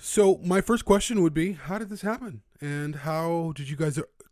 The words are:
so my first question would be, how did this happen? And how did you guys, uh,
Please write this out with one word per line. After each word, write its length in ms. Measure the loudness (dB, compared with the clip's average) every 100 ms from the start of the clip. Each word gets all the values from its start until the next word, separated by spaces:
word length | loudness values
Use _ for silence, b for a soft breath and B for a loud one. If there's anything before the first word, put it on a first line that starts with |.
so 360 | -2 4 6 6
my 180 | 2 0
first 220 | 2 0
question 380 | 4 4 4 2
would 120 | 2
be, 200 | 2 -2
how 240 | -2 -8 -8
did 120 | -8
this 120 | -6
happen? 400 | -4 -4 -8 -14 _ _
And 360 | -8 -6 -6
how 580 | -6 -4 -2 -2 -2 -2
did 140 | -6 -8
you 60 |
guys, 240 | -2 -2 -2
uh, 40 | -8 _ -20